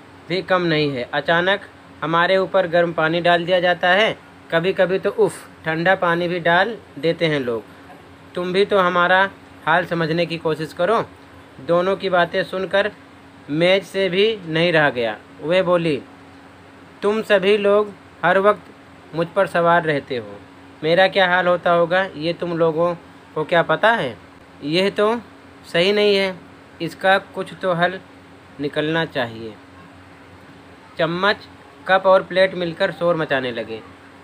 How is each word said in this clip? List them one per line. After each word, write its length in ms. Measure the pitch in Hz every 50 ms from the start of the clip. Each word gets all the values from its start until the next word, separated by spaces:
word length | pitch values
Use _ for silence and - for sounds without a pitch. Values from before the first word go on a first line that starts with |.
| - - - - - -
भी 140 | 165 190 180
कम 200 | - 190 185 175
नहीं 280 | 170 160 151 151 143
है। 180 | 139 123 120 - -
अचानक 480 | 147 143 - 170 170 175 185 196 196 - - - - - - - - -
हमारे 340 | 156 165 170 175 175 190
ऊपर 300 | 190 190 165 - 190 185
गर्म 260 | 170 156 175 170 170 165
पानी 280 | 165 160 156 165 175
डाल 240 | 170 175 175 170 175
दिया 160 | 165 185 180
जाता 280 | 175 180 175 170 - 180
है, 300 | 180 196 226 208 143 - - - - - - -
कभी-कभी 480 | - 165 165 190 185 - 185 175 190 185
तो 120 | - 202
उफ़, 380 | 202 - 208 180 - - - - - - -
ठंडा 300 | 160 160 160 170 180 196
पानी 340 | 190 185 170 170 170 175 170
भी 120 | 175 180
डाल 380 | 160 170 170 175 196 226 226 - - - - 143
देते 280 | 139 165 165 170 170
हैं 140 | 160 151 143
लोग। 240 | 131 120 117 110 104 - - - - - - - - - - - - - -
तुम 180 | 185 180 180 180
भी 120 | 190 202
तो 140 | 202 208 196
हमारा 520 | 180 180 180 180 175 180 185 185 196 196 - - - - - - -
हाल 200 | 151 160 175 180
समझने 400 | 170 175 170 165 151 160 170 175
की 120 | 160 165 160
कोशिश 340 | - 165 156 147 160 143 -
करो।" 340 | - 175 180 220 226 147 - - - - - - - - - - -
दोनों 360 | 131 131 170 175 180 190 196
की 140 | 185 196 185
बातें 320 | 175 180 170 170 170 190 175
सुनकर 500 | 165 - 190 190 175 185 196 202 208 202 - - - - - - - - - - -
मेज 340 | 143 156 170 180 190 196 190
से 240 | - - 190 196 185
भी 300 | 170 190 202 220 226 208 175
नहीं 260 | 165 156 160 170 175 165
रहा 180 | 160 151 143
गया। 280 | 123 123 117 113 107 - - - - -
वह 220 | 151 147 175 185 185
बोली, 400 | 170 180 175 165 165 147 120 - - - - - - - - - - - - - - - - - - - - -
"तुम 200 | 202 214 220 208
सभी 340 | - 214 196 185 196 208
लोग 360 | 208 202 202 202 208 214 208 196 - - - - - -
हर 140 | 165 185 190
वक्त 240 | 190 208 208 - - - - - - - - - - - -
मुझ 120 | 156 170
पर 200 | 170 - 196 190
सवार 380 | 170 - 175 170 170 170 175 160
रहते 320 | 156 147 139 135 - 135
हो, 240 | 120 110 104 101 101 - - - - - - - - 151
मेरा 240 | 156 170 180 190 190
क्या 200 | - 196 190 180
हाल 180 | 175 185 180
होता 240 | 175 180 175 - 185
होगा, 380 | 175 170 170 165 175 185 190 185 -
ये 160 | 147 151 170 170
तुम 260 | 165 180 170 175 160
लोगों 380 | 165 165 156 156 170 175 175 170 - - - - - - -
को 100 | 156 156
क्या 180 | - 175 165 165
पता 300 | 165 160 156 - 214 233
है? 240 | 220 165 127 110 - - - - - - - - - -
यह 260 | 143 156 180 190 202
तो 300 | 180 - 208 208 233 240 - - - - - - - - - - -
सही 200 | 170 175 196 208
नहीं 240 | 208 208 208 202
है, 200 | 196 196 190 185 170 - - - - - - - - 170
इसका 360 | 160 - - - 190 190 196
कुछ 340 | 190 - - 190 185 175 170 - -
तो 100 | 190 175
हल 280 | 165 175 180 185 190 - - - - - - - - - - - -
निकलना 440 | 139 147 - 151 147 151 160 165 165
चाहिए।" 500 | 147 - 143 123 117 113 113 113 113 104 - - - - - - - - - - - - - - - - - - - - - - - - - - - - -
चम्मच, 380 | 170 156 170 175 190 202 220 - - - - - - - - - - -
कप 140 | 185 190 185
और 160 | 190 185 190 175
प्लेट 320 | - 175 185 190 185 185
मिलकर 380 | 180 180 170 165 - 196 190 165
शोर 240 | - 175 175 170
मचाने 360 | 160 156 147 147 135 127 127 120
लगे, 280 | 117 110 107 110 110 107 - - - - - - -